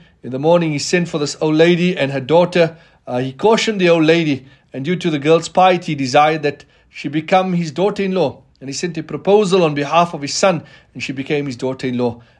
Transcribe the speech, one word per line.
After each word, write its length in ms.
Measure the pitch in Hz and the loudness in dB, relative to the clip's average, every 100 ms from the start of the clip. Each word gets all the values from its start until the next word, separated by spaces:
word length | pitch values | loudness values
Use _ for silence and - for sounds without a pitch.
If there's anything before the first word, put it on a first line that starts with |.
| _ _ | _ _
In 80 | 120 | -10
the 80 | 131 | -4
morning, 320 | 147 175 165 | 2 2 2
he 60 | 147 | -4
sent 300 | - 180 175 | -2 -2 -2
for 100 | 160 | -4
this 180 | 143 - | -6 -4
old 160 | 156 156 | 0 4
lady 400 | 170 175 180 170 | 4 4 0 -2
and 140 | 139 | -4
her 80 | 139 | -4
daughter. 580 | 123 160 175 180 165 - _ _ - | 0 2 2 2 0 -2 _ _ -8
Uh, 120 | 123 | -6
he 140 | 131 | -6
cautioned 480 | 135 208 226 226 208 | -2 2 2 0 0
the 100 | 175 | 2
old 140 | 170 | 4
lady, 420 | 156 170 156 139 - _ _ | 4 4 2 -4 -6 _ _
and 120 | 135 | -8
due 120 | 139 180 | -4 -4
to 140 | 180 | -2
the 80 | 151 | -2
girl's 300 | 143 165 165 | 2 2 2
piety, 440 | - 185 180 180 | 2 4 2 -2
he 20 | 143 | -4
desired 460 | 131 143 156 160 | 0 2 2 2
that 200 | 143 - - _ _ | -4 -6 -12 _ _
she 200 | - 147 | -12 -6
become 460 | 151 156 185 185 | -6 0 0 2
his 180 | 175 165 | -2 -4
daughter-in-law. 680 | 139 202 208 196 185 143 - _ _ | -2 -2 -2 -2 -2 -2 -4 _ _
And 80 | 131 | -12
he 60 | |
sent 220 | 135 180 160 | -8 -8 -8
a 40 | |
proposal 640 | 156 147 185 208 202 190 | -10 -6 2 2 4 2
on 100 | 160 | 2
behalf 400 | 143 139 165 175 | 0 0 0 0
of 80 | 156 | -2
his 120 | 143 | -8
son, 280 | - 196 165 - - _ | 0 0 0 -6 -20 _
and 80 | 131 | -14
she 100 | - | -10
became 340 | 135 131 151 143 | -8 -4 -4 -4
his 100 | 117 | -6
daughter-in-law. 640 | 127 127 131 123 123 117 - _ | -6 -4 -4 -2 -2 -4 -14 _